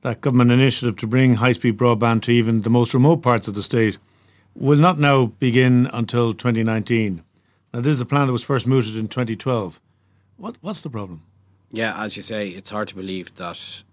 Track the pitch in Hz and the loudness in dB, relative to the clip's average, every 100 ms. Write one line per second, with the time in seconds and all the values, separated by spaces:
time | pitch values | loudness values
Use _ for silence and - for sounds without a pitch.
0 | 131 113 147 123 120 120 135 123 120 107 | -6 -4 0 4 6 6 4 2 -4 -4
1 | 110 123 131 117 120 120 123 107 123 117 | -2 2 4 4 2 2 0 2 2 2
2 | 117 113 113 120 113 113 107 120 117 135 | 2 0 2 0 2 0 2 2 2 4
3 | 135 165 127 120 101 101 - 120 110 95 | 4 4 2 0 -2 -8 -4 0 0 -2
4 | _ _ _ _ _ - 131 147 165 165 | _ _ _ _ _ -6 2 4 4 4
5 | 147 139 120 - 131 120 127 123 127 120 | 4 4 2 0 0 2 4 4 2 -2
6 | 113 120 117 107 123 113 113 113 104 117 | -4 0 0 -2 -2 0 0 -2 -2 -2
7 | 107 87 - _ _ _ _ 120 127 147 | -2 -6 -12 _ _ _ _ -6 -2 -2
8 | 123 143 139 120 - 135 120 131 110 110 | 0 0 0 -2 -2 -2 0 0 0 -6
9 | 110 - 120 113 - 120 95 - _ _ | -8 -6 -6 -6 -4 -4 -4 -10 _ _
10 | _ _ _ _ 202 240 175 196 160 117 | _ _ _ _ -16 -14 -12 -12 -10 -12
11 | 98 85 _ _ _ _ _ 110 110 107 | -12 -14 _ _ _ _ _ -6 -6 -6
12 | 107 104 95 110 101 90 98 107 104 101 | -8 -10 -10 -8 -8 -10 -12 -8 -8 -10
13 | 95 92 87 _ 90 82 - - _ | -10 -10 -12 _ -14 -14 -16 -18 _